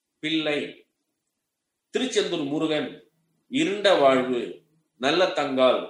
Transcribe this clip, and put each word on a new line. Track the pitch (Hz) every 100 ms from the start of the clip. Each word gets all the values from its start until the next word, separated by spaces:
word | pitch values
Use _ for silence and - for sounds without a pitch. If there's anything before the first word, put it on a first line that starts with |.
| _ _
பிள்ளை, | 156 160 151 147 - - _ _ _ _ _ _ _ _ _ _ _
திருச்செந்தூர் | 214 254 208 175 165
முருகன், | 139 151 156 151 123 - _ _ _ _ -
இருண்ட | 131 165 202 196
வாழ்வு, | 165 139 131 127 120 95 87 _ _ _ -
நல்ல | 131 170 180
தங்கால், | 156 139 131 127 120 -